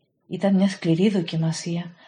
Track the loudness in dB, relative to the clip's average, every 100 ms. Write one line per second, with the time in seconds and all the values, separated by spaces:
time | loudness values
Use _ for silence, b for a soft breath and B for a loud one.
0 | _ _ -14 -2 2 2 2 0 0 2
1 | 2 2 -2 -2 -2 -2 -6 -6 -8 B